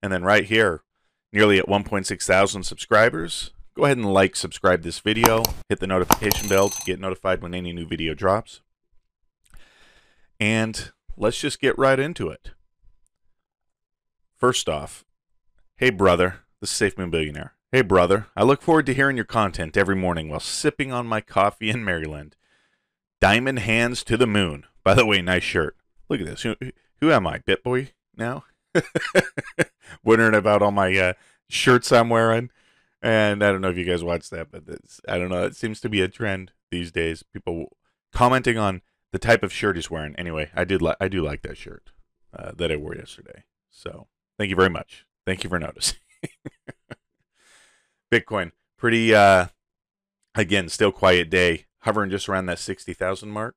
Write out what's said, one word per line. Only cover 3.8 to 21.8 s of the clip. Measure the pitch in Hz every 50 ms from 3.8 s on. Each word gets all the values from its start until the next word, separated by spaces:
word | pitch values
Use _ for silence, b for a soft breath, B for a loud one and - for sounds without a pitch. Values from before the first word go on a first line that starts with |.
| -
ahead | 143 139 123
and | 113 101 95
like, | 98 98 95 -
subscribe | - - 90 - - - 98 90 87 80
this | 85 82 -
video, | - 104 107 110 117 113 113 113 113 113 - - - _
hit | 104 -
the | - 92
notification | 95 92 90 - - - - 104 98 - - 104
bell | 98 98 98 101
to | - - -
get | - 90 -
notified | 95 95 92 - _ 95 92 90
when | 107 104 87
any | 90 90 87 85
new | 87 85 78
video | 85 80 82 80 78
drops. | 71 107 92 95 107 113 - - - _ _ _ _ _ _ _ - _ _ _ _ _ _ _ _ _ _ b b b b b b b b b b b b b b b b b _
And | 107 104 110 113 110 110 110 - - - _ _ _ _ - -
let's | 98 104 - -
just | - 147 - -
get | - 131 - -
right | 131 135 135 131
into | 135 151 175 - 107 82
it. | 76 - _ - - _ _ _ _ _ _ - _ _ _ _ _ _ _ _ _ _ _ _ _ _ _ _ _ _ _ _ _ _ _ _ _ _ _ _ _ _
First | - 123 123 - - -
off, | 82 73 71 73 - - _ _ _ _ _ _ _ _ _ _ _ _ _ _ _ _
hey | 131 127
brother, | 120 90 98 95 87 85 90 90 92 - _ _ _ _
this | - -
is | -
Safe | - 110 101 92 -
Moon | 95 87
Billionaire. | 80 82 80 76 73 73 76 - _ _ _ _
Hey | - 127
brother, | 127 92 95 92 87 87 98 107 107 - _
I | - 101
look | 123 139 139 -
forward | - 165 156 151 127
to | 127
hearing | 127 139 139 135
your | 123 107
content | - - 117 107 98 85 - 92 78 78 101
every | 98 90 98
morning | 95 92 92 87 82 78 78
while | 73 76
sipping | - - - - - 151 143 _ 147 135
on | 131 123 120
my | 117 113 107
coffee | 107 _ - - 98 101 - _ - 110
in | 110 123